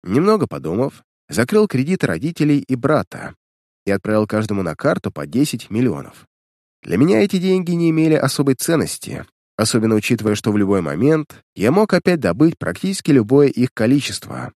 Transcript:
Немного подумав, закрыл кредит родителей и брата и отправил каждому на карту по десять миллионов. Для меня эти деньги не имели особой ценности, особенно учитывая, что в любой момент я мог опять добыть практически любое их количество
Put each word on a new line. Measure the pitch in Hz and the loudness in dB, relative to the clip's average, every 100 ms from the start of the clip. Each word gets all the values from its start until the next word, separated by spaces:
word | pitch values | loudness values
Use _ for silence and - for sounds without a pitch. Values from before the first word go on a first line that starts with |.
Немного | 90 117 190 214 139 | 0 0 2 2 -2
подумав, | 73 71 92 135 - _ _ _ | -6 -6 -4 -4 -6 _ _ _
закрыл | - 123 208 214 | -2 2 2 2
кредит | 127 139 185 | 0 -2 -2
родителей | 98 82 139 170 151 143 | -2 -2 -6 -2 0 0
и | - 127 | 0 -2
брата | 139 151 90 - - - _ _ _ _ - | 0 0 -2 -12 -14 -16 _ _ _ _ -4
и | |
отправил | 98 104 107 107 | -2 0 0 0
каждому | 107 107 101 | -2 -2 -4
на | 87 80 | -4 -2
карту | 147 185 95 | -2 -2 -4
по | - 73 | -8 -6
десять | 113 147 117 - | -2 -2 -4 -6
миллионов. | 107 127 73 69 - _ _ _ _ _ _ | -2 -2 -2 -10 -20 _ _ _ _ _ _
Для | - 90 | -4 0
меня | 156 214 | 2 4
эти | 202 190 | 2 0
деньги | 185 185 175 | 0 0 0
не | 170 170 | 0 0
имели | 160 160 | 2 2
особой | 156 131 - 139 131 | 2 0 0 0 0
ценности, | - 160 87 - - - - _ _ - | 0 -2 -2 -6 -12 -14 -14 _ _ -4
особенно | 110 120 110 | 0 0 2
учитывая, | 107 - 117 107 | 0 0 -2 0
что | 104 - | -2 0
в | 104 | 0
любой | 98 98 | 2 0
момент | 80 73 135 156 147 - _ | 0 0 2 2 -2 -16 _
я | - 101 | -2 2
мог | 180 220 | 4 4
опять | 180 - 175 | 2 2 0
добыть | 95 90 160 - | 0 2 2 2
практически | 80 85 185 190 - | -6 -4 -4 -4 2
любое | 139 107 139 139 | 2 6 4 4
их | - 131 | 2 -2
количество | - 110 139 - - - - - | 0 2 2 0 -10 -12 -12 -12